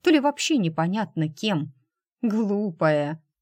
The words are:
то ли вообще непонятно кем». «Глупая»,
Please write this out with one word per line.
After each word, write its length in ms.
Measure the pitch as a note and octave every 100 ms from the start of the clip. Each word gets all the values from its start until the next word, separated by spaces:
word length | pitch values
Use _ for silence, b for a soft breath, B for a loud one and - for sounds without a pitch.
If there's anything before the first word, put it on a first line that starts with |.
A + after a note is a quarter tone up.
то 100 | -
ли 100 | D#4+
вообще 380 | C#4 C#4+ - D4+
непонятно 720 | E3+ D#3+ E3 G#3 G#3 - D#3
кем». 440 | D#3 - F#3 C3 - _ _ _ _
«Глупая», 1000 | A#3+ G#3+ G#3+ G3+ G#3 D#3+ D#3+ D3+ D3 D#3 _ _